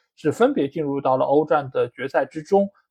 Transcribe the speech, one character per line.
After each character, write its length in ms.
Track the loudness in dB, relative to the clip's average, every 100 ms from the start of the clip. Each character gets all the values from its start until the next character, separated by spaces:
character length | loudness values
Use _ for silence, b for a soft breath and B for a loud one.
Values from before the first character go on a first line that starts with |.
| _ _
是 140 | -4
分 240 | 2 2
别 140 | 2 -2
进 140 | -4
入 180 | -4 -2
到 160 | 0 0
了 80 |
欧 200 | 2 2
战 240 | 2 0 0
的 160 | -2 -4
决 160 | -4 -4
赛 160 | -2
之 180 | -2 -6
中。 260 | 0 2 2 -4 _